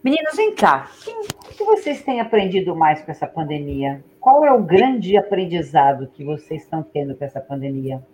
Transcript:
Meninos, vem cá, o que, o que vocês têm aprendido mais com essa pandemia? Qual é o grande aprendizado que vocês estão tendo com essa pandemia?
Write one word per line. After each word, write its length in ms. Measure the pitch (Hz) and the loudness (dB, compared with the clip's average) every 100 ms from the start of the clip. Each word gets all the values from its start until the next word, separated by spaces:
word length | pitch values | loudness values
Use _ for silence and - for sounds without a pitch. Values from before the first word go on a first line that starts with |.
Meninos, 340 | 262 320 311 302 | 0 0 -2 0
vem 180 | 427 | -2
cá, 360 | 427 196 135 - - | 2 2 2 -4 -16
o 40 | |
que, 60 | - | -14
o 460 | 453 415 - - - | -12 -12 -14 -18 -6
que 80 | |
vocês 380 | 415 427 294 269 | 2 2 2 -6
têm 180 | - 240 | -6 -4
aprendido 560 | 226 220 190 185 180 160 | 0 0 0 -2 -2 2
mais 240 | 156 151 | 2 2
com 100 | - | -4
essa 160 | 147 151 | -10 -8
pandemia? 800 | - 151 151 143 139 139 139 - _ | -6 -6 -6 -6 -6 -6 -6 -14 _
Qual 240 | 254 277 | 4 6
é 80 | 294 | 6
o 100 | 254 | 4
grande 540 | 170 185 262 247 175 202 | 4 4 4 0 2 2
aprendizado 920 | - 190 185 170 139 151 139 131 131 | 2 -4 -2 -4 0 4 4 2 -8
que 140 | - | -12
vocês 400 | 143 147 _ 156 | -8 -8 _ -12
estão 200 | - 160 | -8 -10
tendo 320 | 151 147 139 | -6 -6 -6
com 100 | 131 | -8
essa 160 | 139 156 | -10 -10
pandemia? 640 | - 139 139 135 131 131 - | -10 -8 -6 -6 -8 -10 -12